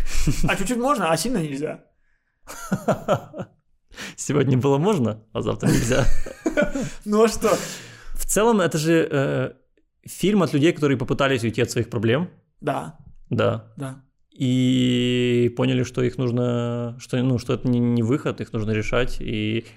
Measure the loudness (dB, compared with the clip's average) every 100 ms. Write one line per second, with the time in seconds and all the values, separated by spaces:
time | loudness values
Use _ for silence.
0 | 2 4 4 4 2 2 0 0 0 0
1 | 2 0 0 -2 -2 -4 -8 -8 _ _
2 | _ _ _ _ -20 -16 -6 -4 -2 -2
3 | -2 -4 -4 -14 -14 _ _ _ _ -16
4 | -16 -10 -2 0 2 2 2 2 2 2
5 | 0 -4 -8 -6 -4 -2 2 2 2 4
6 | 6 6 4 -2 -4 0 0 -2 -6 -8
7 | -2 2 4 2 0 0 -2 -12 -16 -16
8 | -8 -6 -2 2 4 4 2 0 2 2
9 | 2 0 0 -2 -4 -8 _ _ _ _
10 | -20 -2 2 4 4 4 2 2 2 0
11 | 0 0 0 0 0 -2 -2 -2 -4 -2
12 | 0 0 -2 -8 _ _ -6 -6 -6 -14
13 | -20 -20 -6 -2 0 -2 -6 -12 -12 -12
14 | -20 _ _ -4 0 2 2 2 2 0
15 | 0 0 2 2 2 0 0 0 -2 -2
16 | -2 -2 -2 0 0 -2 -2 -4 -6 -10
17 | -6 -2 0 0 -2 -2 0 0 2 2
18 | 2 0 -2 -6 -6 -4 -2 -2 0 0
19 | 0 -2 -4 -4 -4 -4 -6